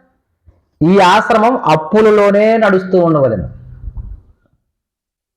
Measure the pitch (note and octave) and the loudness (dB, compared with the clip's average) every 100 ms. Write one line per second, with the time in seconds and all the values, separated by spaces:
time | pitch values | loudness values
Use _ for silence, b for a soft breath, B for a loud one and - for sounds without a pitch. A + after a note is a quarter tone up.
0 | _ _ _ _ _ _ _ - D#3 G3 | _ _ _ _ _ _ _ -4 0 2
1 | F3+ G3+ A3 A#3 A3 C4 - D#3 - G#3 | 4 2 0 0 0 -2 -2 -2 -2 0
2 | A3 G#3 G3+ G3+ G#3+ A3+ G#3+ F#3+ F#3 F#3 | 2 2 2 2 2 2 0 0 0 0
3 | E3+ D3+ C3 G#2 D#2+ - - - - - | 0 0 0 -4 -10 -16 -20 -18 -16 -16
4 | - - _ _ _ _ _ _ _ _ | -18 -20 _ _ _ _ _ _ _ _
5 | _ _ _ | _ _ _